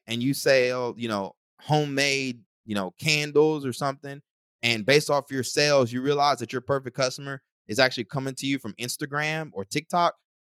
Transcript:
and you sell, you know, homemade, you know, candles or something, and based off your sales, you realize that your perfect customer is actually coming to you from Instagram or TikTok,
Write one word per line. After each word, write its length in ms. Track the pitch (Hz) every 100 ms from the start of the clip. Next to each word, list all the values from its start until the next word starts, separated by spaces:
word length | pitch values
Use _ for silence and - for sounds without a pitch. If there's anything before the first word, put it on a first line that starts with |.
| -
and 160 | 113
you 120 | 127
sell, 600 | 135 147 135 123 127 123 113
you 100 | 117
know, 260 | 101 95 - _ _
homemade, 800 | - 151 147 139 139 139 131 120 _ _ 110
you 80 |
know, 180 | 104 92 -
candles 680 | 156 151 147 147 156 156
or 80 | 135
something, 480 | 117 139 139 139 143 _ _ _ _
and 220 | 117 117
based 240 | 101 147 151
off 220 | 143 -
your 140 | 135
sales, 460 | 117 151 147 143 117
you 120 | 123
realize 380 | 135 143 143 123
that 120 | 117
your 80 | 131
perfect 340 | 120 139 131
customer 460 | - 127 135 139 135 _ _ -
is 100 | 110
actually 240 | 127 127
coming 320 | 110 135 135
to 120 | 131 147
you 120 | 139
from 140 | 110 95
Instagram 680 | 123 - 143 147 151 156 156
or 120 | 95
TikTok, 520 | 98 151 156 175 170 - _ _